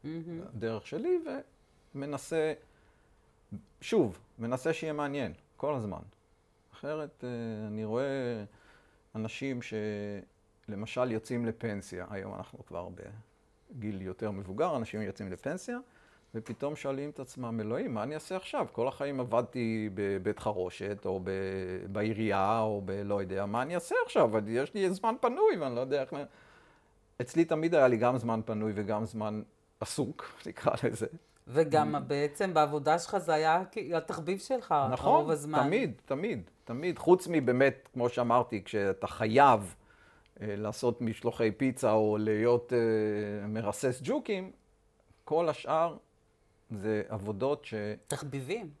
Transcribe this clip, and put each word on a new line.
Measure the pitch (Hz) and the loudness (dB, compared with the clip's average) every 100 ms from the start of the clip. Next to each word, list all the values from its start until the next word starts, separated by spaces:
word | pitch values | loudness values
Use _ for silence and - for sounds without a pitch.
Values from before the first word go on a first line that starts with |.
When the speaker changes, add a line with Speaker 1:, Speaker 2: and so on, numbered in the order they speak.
Speaker 1:
מהמם. | 147 165 165 165 - 120 | -8 -8 -8 -10 -10 -6
Speaker 2:
הדרך | 113 110 - | -4 -4 -6
שלי, | 151 302 359 320 269 - _ _ _ _ 139 | -6 -2 -2 -2 -10 -10 _ _ _ _ -10
ומנסה, | 139 143 - 165 156 151 - _ _ _ _ _ _ _ _ 104 - _ | -6 -6 -2 0 0 -2 -12 _ _ _ _ _ _ _ _ -16 -16 _
שוב, | - 226 123 87 - - | 0 2 2 0 -18 -10
מנסה | 117 127 160 | -4 -2 -2
שיהיה | 160 160 | -2 -4
מעניין, | 147 147 143 - - _ _ | -4 -4 -4 -6 -8 _ _
כל | 139 139 | -4 -2
הזמן. | 107 90 98 _ _ _ _ _ _ | -4 -8 -12 _ _ _ _ _ _
אחרת, | - 139 156 147 _ | -12 -8 -8 -8 _
אה, | 123 120 113 110 107 | -10 -8 -6 -8 -8
אני | 107 107 | -6 -2
רואה | 117 139 135 123 113 104 - - - _ _ _ 113 | -2 0 -2 -2 -4 -8 -16 -20 -20 _ _ _ -8
אנשים | 110 - 139 123 - 110 107 104 104 101 - _ _ _ - | -6 -4 -4 -4 -4 -4 -4 -4 -6 -8 -12 _ _ _ -10
שלמשל | 101 110 - 127 | -8 -6 -2 0
יוצאים | 110 - 120 117 | -2 -2 -2 -2
לפנסיה, | 110 117 104 - 90 90 | -4 -6 -6 -8 -10 -8
היום | 101 98 98 | -8 -8 -10
אנחנו | 92 - - | -12 -16 -12
כבר | 85 90 92 - 107 - _ _ _ _ | -10 -10 -12 -16 -16 -20 _ _ _ _
בגיל | 165 104 98 | -8 -6 -6
יותר | 92 92 107 | -6 -6 -6
מבוגר, | 98 95 101 175 143 | -6 -8 -2 -2 -2
אנשים | 110 107 | -4 -6
יוצאים | 104 - 98 | -6 -6 -10
לפנסיה, | 92 139 180 - 240 262 _ - _ _ 113 | -6 -6 -6 -8 -10 -10 _ -20 _ _ -12
ופתאום | 110 113 143 151 | -10 -6 -6 -4
שואלים | 139 135 147 | -6 -4 -6
את | 147 | -10
עצמם, | 127 - 120 113 | -14 -8 -6 -4
"אלוהים, | 107 127 233 | -2 -2 -2
מה | 117 | -4
אני | 113 151 | -4 -6
אעשה | - 185 | -6 -8
עכשיו? | - 294 180 | -4 -4 -4
כל | - 123 | 0 -2
החיים | - 143 135 | -2 -4 -4
עבדתי | 123 113 117 127 113 110 107 | 0 0 0 -2 -2 0 -2
בבית | 95 101 98 95 104 | -2 -2 0 -2 -2
חרושת, | 110 104 92 - 98 101 - | -2 0 -4 -4 -6 -4 -2
או | 95 | -4
ב-, | 92 95 98 95 92 92 92 | -2 -4 -2 -4 -4 -6 -4
בעירייה, | 98 107 107 110 98 98 113 | -2 0 0 2 4 4 4
או | 110 104 95 | 2 -2 -4
בלא | 98 101 101 | -4 0 -2
יודע, | 95 95 101 | 0 -2 0
מה | 113 | -2
אני | 135 175 | -2 -4
אעשה | - 480 480 | 0 -2 2
עכשיו? | 240 127 110 104 | 4 4 4 0
יש | 117 143 | -2 -2
לי | 214 190 | 0 0
זמן | 185 226 226 | 2 0 2
פנוי, | 247 269 427 254 | 0 4 4 4
ואני | 139 120 | -2 -2
לא | |
יודע | 131 143 | 0 -2
איך | 131 | -2
ל-," | 147 143 - - - - _ _ _ _ _ | -6 -10 -14 -20 -20 -20 _ _ _ _ _
אצלי | 117 165 165 | 0 2 4
תמיד | 156 165 170 | 4 4 8
היה | 131 | 8
לי | 117 | 8
גם | 123 127 | 4 2
זמן | 113 113 110 | 0 -2 -2
פנוי | 107 107 101 | -2 -2 -2
וגם | 101 107 110 | -2 -2 -2
זמן | 113 107 107 - _ _ _ | -4 -4 -4 -10 _ _ _
עסוק, | 110 - 135 - - | -6 -2 -4 -4 -14
<laughs> | - - | -12 -14
נקרא | - - - | -2 0 2
לזה. | 123 113 113 165 _ _ - | -2 -2 -6 -8 _ _ -2
Speaker 1:
וגם | 131 156 151 151 147 | 2 4 4 4 0
Speaker 2:
Mm. | |
Speaker 1:
בעצם | 131 143 147 - 196 | -2 0 0 0 2
בעבודה | 160 147 147 143 170 | 4 4 2 2 2
שלך | 165 202 | 2 -2
זה | 165 | 2
היה | 156 156 170 185 | 2 4 2 0
כי-, | 226 151 170 | -8 -2 -2
התחביב | 156 - 160 196 | -2 -6 -2 -4
שלך, | - 262 - 151 131 | -2 -4 2 2 4
Speaker 2:
נכון, | 127 139 302 | 2 6 6
Speaker 1:
רוב | - | 4
הזמן. | 151 147 151 | 0 2 2
Speaker 2:
תמיד, | 139 208 214 101 - | 4 2 0 -6 -6
תמיד, | 139 202 143 85 _ | -4 -2 -4 -8 _
תמיד. | - 120 175 160 | -10 -4 -4 0
חוץ | - 180 165 | 6 6 8
מבאמת, | 165 127 123 135 131 - | 2 4 6 6 4 -10
כמו | 127 120 | 0 0
שאמרתי, | 127 120 120 117 107 | 2 4 4 4 -2
כשאתה | - 107 98 95 104 | -2 0 2 0 -4
חייב, | - 113 120 139 113 95 - _ - - - _ - | 0 4 8 10 8 2 -12 _ -20 -20 -20 _ -12
אה, | 107 101 | -8 -4
לעשות | 107 104 123 117 | -4 0 0 0
משלוחי | 117 107 117 - 113 | -4 0 -2 2 0
פיצה | 98 135 120 120 | 2 0 2 4
או | 110 107 107 | 6 4 2
להיות, | 107 107 113 120 120 | 2 4 4 4 4
אה, | 120 117 110 107 104 104 104 104 | 2 4 4 2 0 -2 -4 -4
מרסס | 110 107 - 135 120 | -2 -2 0 0 0
ג'וקים, | 127 277 233 196 185 - _ _ _ _ _ _ - | -2 -2 0 -4 -4 -14 _ _ _ _ _ _ -2
כל | 156 170 | 2 2
השאר | 147 - 156 170 - _ _ _ _ _ _ _ | -2 0 2 2 -2 _ _ _ _ _ _ _
זה | 107 104 107 - | -6 -2 -2 -2
עבודות | 107 101 98 131 147 - | -6 -6 -2 -2 -2 -4
ש-, | 110 104 107 - | -6 -6 -8 -6
Speaker 1:
תחביבים. | 139 143 135 131 214 180 147 | -6 -6 -8 -6 -8 -8 -16